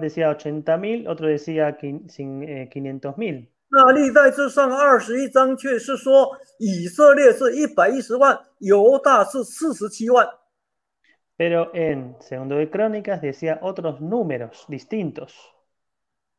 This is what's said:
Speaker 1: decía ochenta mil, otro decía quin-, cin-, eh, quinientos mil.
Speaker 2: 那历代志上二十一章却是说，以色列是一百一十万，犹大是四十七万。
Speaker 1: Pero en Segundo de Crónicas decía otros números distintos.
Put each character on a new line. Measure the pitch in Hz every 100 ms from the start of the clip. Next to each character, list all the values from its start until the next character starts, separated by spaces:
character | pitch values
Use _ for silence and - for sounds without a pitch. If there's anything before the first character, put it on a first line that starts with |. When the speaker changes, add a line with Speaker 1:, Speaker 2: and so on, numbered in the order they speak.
| 156
Speaker 1:
decía | 156 160
ochenta | 147 151 151 151 165
mil, | 196 233 214
otro | 160 156
decía | 147 147 160 151 147
quin-, | 143 147 160
cin-, | - 139 135 156
eh, | 139 127
quinientos | 143 139 135 143 139
mil. | 220 135 117 _ _
Speaker 2:
那 | 277 262
历 | 262 269
代 | 294 269
志 | 269 277
上 | 285 269
二 | 262 285 240
十 | 214 247
一 | 269
章 | 262 262 262
却 | 269 233
是 | - 262
说， | 262 269 269 - _ _
以 | 220 175 175
色 | 226 294
列 | 277 269
是 | - 254
一 | 254 302
百 | - 185
一 | 262
十 | - 247
万， | 277 - - _
犹 | 196 202 220 269
大 | 277 240 196
是 | 269
四 | 226 - 320
十 | 208 202
七 | - 226
万。 | 247 202 - _ _ _ _ _ _ _ _ _ -
Speaker 1:
Pero | 170 170 170
en | 175 160 135 127 127
Segundo | _ 131 131 143
de | 151
Crónicas | 190 220 214 202 180
decía | 143 135 160 160
otros | 185 185 165 135
números | 156 240 175 127 117 - -
distintos. | 135 - 220 165 135 - _ _ _ _ _ _ _ _ _ _